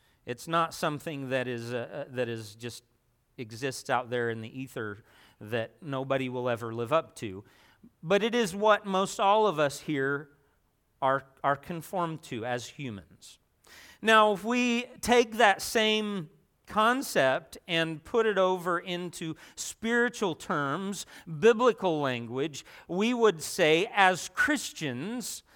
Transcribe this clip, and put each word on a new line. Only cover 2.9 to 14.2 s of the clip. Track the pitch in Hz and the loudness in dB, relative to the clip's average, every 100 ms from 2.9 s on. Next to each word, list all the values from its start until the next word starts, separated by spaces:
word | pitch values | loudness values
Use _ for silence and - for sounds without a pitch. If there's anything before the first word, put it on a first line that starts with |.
| _ _ _ _ - | _ _ _ _ -16
exists | 110 113 135 127 - | -14 -8 -8 -6 -4
out | 127 123 | -4 -2
there | 123 117 | -4 -2
in | 113 | -4
the | 110 131 | -10 -12
ether | 135 131 107 104 - _ _ - | -10 -8 -8 -10 -18 _ _ -20
that | 107 113 113 _ | -6 -6 -6 _
nobody | 160 135 135 135 131 | -10 -8 -4 -4 -2
will | 123 123 | -4 -4
ever | 117 117 | -4 -4
live | 113 117 | -6 -2
up | 160 - - | -2 -2 -8
to. | 110 95 - _ _ _ - _ | -10 -10 -16 _ _ _ -20 _
But | 160 202 | 0 2
it | 220 | 2
is | 240 202 | 0 0
what | 196 214 208 208 | 2 2 2 2
most | 190 190 - | -2 -2 0
all | 202 214 214 | 4 4 4
of | 151 | 2
us | 143 139 | 0 -2
here | - 143 135 143 151 _ _ _ _ _ _ _ | -4 -2 0 -2 -6 _ _ _ _ _ _ _
are, | 135 135 135 _ | 0 0 -4 _
are | 139 139 | -2 -2
conformed | - 170 - 190 165 160 | -4 -10 -6 -4 -4 -6
to | - - 123 | -10 -8 -4
as | 123 113 | -4 -6
humans. | - 135 101 - - - - _ _ _ - - - | -10 -10 -10 -14 -20 -20 -20 _ _ _ -20 -20 -4
Now, | 214 220 | 4 6